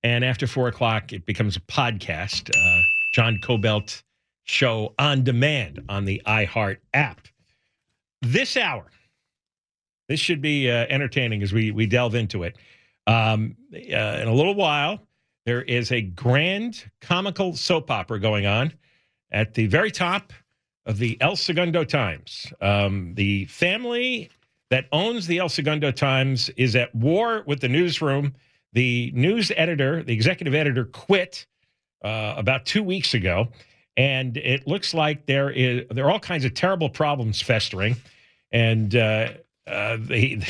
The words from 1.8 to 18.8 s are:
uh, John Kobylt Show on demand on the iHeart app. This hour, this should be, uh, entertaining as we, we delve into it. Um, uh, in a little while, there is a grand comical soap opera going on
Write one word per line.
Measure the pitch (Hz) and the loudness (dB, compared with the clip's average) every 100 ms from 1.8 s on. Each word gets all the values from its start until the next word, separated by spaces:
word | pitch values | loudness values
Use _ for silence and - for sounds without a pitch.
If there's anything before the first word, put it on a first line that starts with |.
| 120 104 - 80 101 - - | -2 -2 -6 -6 -6 -6 0
uh, | - - - - - - | 2 4 4 4 2 0
John | - 117 104 | 2 2 0
Kobylt | - 117 107 107 - - _ _ _ _ - | 0 0 2 0 -2 -14 _ _ _ _ -4
Show | - 131 113 107 - | 0 2 0 -2 0
on | 147 139 | 2 4
demand | 127 123 143 147 80 71 - | 2 4 2 0 -4 -10 -6
on | 101 | -4
the | 98 101 | -2 -2
iHeart | 107 110 98 113 101 98 _ | 0 0 0 -2 -2 -6 _
app. | 135 139 - _ _ _ _ _ _ _ _ _ _ | -2 -2 -6 _ _ _ _ _ _ _ _ _ _
This | 120 143 254 262 | 0 0 2 0
hour, | 196 120 - _ _ _ _ _ _ _ _ _ _ _ - | -2 -4 -12 _ _ _ _ _ _ _ _ _ _ _ -6
this | 156 | -4
should | - 160 | -2 0
be, | 151 147 127 | 0 0 2
uh, | 120 120 | 0 0
entertaining | 139 135 139 120 107 | -2 0 -2 0 -2
as | 101 | 0
we, | 107 110 | 0 0
we | 104 | 0
delve | 110 123 120 | 2 2 2
into | 117 107 98 | 0 -2 -4
it. | 85 - _ _ _ _ - | -6 -10 _ _ _ _ 2
Um, | 113 110 110 110 117 - | 4 4 2 -2 -8 -18
uh, | - | -18
in | - - 107 - 113 | -6 -4 -2 -2 2
a | |
little | 120 170 | 4 4
while, | 202 170 147 151 208 _ _ _ _ | 2 2 2 0 -4 _ _ _ _
there | - 120 | -4 -2
is | 127 123 117 | 0 -2 0
a | 123 | -2
grand | 98 87 123 131 170 202 233 - - _ | -2 -2 2 2 2 -2 -6 -10 -18 _
comical | - 175 196 180 185 | -2 -2 0 -2 -2
soap | 165 - 165 156 | -2 0 0 0
opera | 113 90 107 | -4 -2 -2
going | 110 104 101 | 0 2 2
on | 107 151 - | 2 0 -4